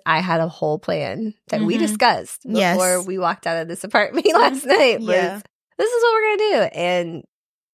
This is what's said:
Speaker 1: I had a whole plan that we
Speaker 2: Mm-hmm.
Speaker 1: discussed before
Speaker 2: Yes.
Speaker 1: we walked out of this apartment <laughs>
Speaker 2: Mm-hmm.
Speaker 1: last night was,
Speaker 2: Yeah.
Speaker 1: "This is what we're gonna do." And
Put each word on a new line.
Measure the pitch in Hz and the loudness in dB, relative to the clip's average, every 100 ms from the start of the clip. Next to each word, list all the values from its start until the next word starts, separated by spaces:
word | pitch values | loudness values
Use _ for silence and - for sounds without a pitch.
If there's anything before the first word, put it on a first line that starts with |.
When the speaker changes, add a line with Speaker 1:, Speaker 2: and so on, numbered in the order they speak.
| - | -2
Speaker 1:
I | 160 | -2
had | 180 170 | 0 -2
a | 165 | -2
whole | - 156 156 | -4 -4 -4
plan | - 165 131 110 220 - - | -4 -4 -4 -6 -8 -10 -8
that | 220 | -4
we | 214 | 0
Speaker 2:
Mm-hmm. | 226 | 0
Speaker 1:
discussed | 214 214 247 135 85 - | -2 0 0 0 -4 -14
before | - 220 | -4 0
Speaker 2:
Yes. | 185 185 185 185 | 2 2 2 0
Speaker 1:
we | 185 190 | -2 -4
walked | 175 - 175 | -4 -4 -4
out | 165 | -4
of | 165 | -6
this | 170 | -10
apartment | 196 220 208 294 370 | -2 0 2 0 2
<laughs> | |
Speaker 2:
Mm-hmm. | 330 | 4
Speaker 1:
last | - 269 | 4 2
night | 262 330 262 214 | 2 4 4 2
was, | 220 | 0
Speaker 2:
Yeah. | 180 175 202 - _ _ - | 0 0 -6 -16 _ _ -4
Speaker 1:
"This | 427 | -2
is | 480 | 2
what | 466 | 2
we're | 440 440 403 | 2 2 0
gonna | 427 311 185 | 2 2 0
do." | - | 0
And | 175 180 170 175 - _ _ _ _ | -2 0 -2 -8 -14 _ _ _ _